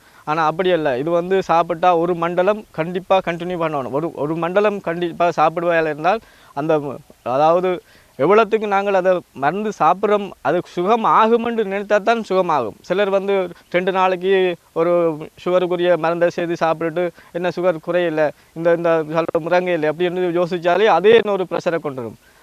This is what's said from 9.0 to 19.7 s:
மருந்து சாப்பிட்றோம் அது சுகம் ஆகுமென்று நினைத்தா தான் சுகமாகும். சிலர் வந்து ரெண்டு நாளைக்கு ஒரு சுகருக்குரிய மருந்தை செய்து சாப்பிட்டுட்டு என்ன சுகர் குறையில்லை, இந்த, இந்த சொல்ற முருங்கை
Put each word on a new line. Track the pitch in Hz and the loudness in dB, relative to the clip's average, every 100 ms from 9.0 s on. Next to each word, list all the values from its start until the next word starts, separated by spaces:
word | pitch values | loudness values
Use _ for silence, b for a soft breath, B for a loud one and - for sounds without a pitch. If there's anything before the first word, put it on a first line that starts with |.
| 180 180 - | 2 0 -2
மருந்து | 131 139 190 214 - | -4 -2 -2 -4 0
சாப்பிட்றோம் | 156 185 208 208 196 - | 2 2 2 0 -2 -6
அது | 131 175 - | -2 -2 -2
சுகம் | - 180 226 | -4 0 0
ஆகுமென்று | 196 170 220 233 233 226 | 2 4 4 2 0 -4
நினைத்தா | 196 196 202 208 | -4 -4 0 0
தான் | 214 233 208 | 2 0 0
சுகமாகும். | 190 180 147 110 - | 0 0 0 -2 -6
சிலர் | - 185 196 | -4 -2 0
வந்து | 190 196 196 180 170 B | 0 0 -2 -2 -8 B
ரெண்டு | 180 185 | -2 0
நாளைக்கு | 185 185 185 185 190 185 170 _ | 0 0 0 0 2 2 -2 _
ஒரு | 160 170 175 165 151 156 - | -2 2 2 2 -2 -10 -10
சுகருக்குரிய | 180 180 180 175 180 170 | -2 0 0 0 2 2
மருந்தை | 165 170 175 | 0 0 0
செய்து | 180 170 170 | 0 -4 -2
சாப்பிட்டுட்டு | 165 160 165 160 175 - B | -2 0 -4 -2 -4 -6 B
என்ன | 170 180 170 | -6 -6 -2
சுகர் | 180 160 175 | -2 -2 -2
குறையில்லை, | 175 175 156 151 - b | -2 0 0 -2 -2 b
இந்த, | 160 170 | -4 0
இந்த | 170 170 165 151 | 2 2 0 0
சொல்ற | 165 165 170 | -2 -2 -2
முருங்கை | 160 180 185 | 0 0 0